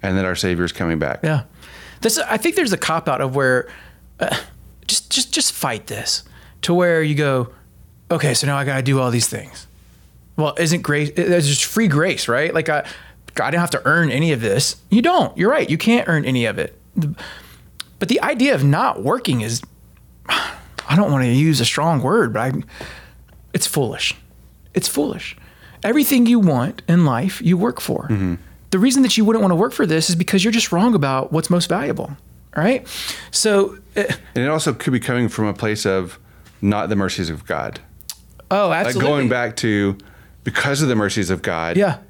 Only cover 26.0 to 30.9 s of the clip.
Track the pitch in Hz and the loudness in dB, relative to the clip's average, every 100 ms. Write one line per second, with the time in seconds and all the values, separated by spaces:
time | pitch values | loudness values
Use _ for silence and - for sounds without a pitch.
26 | 277 269 233 240 190 131 135 - - 175 | 4 4 6 6 4 4 0 -4 2 4
27 | 160 120 185 - 165 180 226 - - - | 4 2 -2 -2 0 2 0 -2 -4 -4
28 | - 104 92 85 - - - 190 240 262 | -2 -2 0 -4 -8 -20 -4 2 2 4
29 | 254 - 214 226 196 170 220 - 214 160 | 2 4 2 4 4 2 0 0 0 2
30 | 160 170 175 196 196 226 - 175 226 | 0 0 2 2 2 0 0 2 4